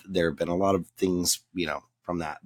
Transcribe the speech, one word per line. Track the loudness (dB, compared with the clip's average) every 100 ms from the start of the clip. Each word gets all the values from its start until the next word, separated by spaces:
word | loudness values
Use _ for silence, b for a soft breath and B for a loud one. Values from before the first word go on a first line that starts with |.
| -4
there | 0 2
have | 0
been | -2
a | 0
lot | 2 2
of | 0 -2
things, | 0 2 0 -2 _
you | -6 -4
know, | -4 -8 _
from | -8 -6
that. | -6 -8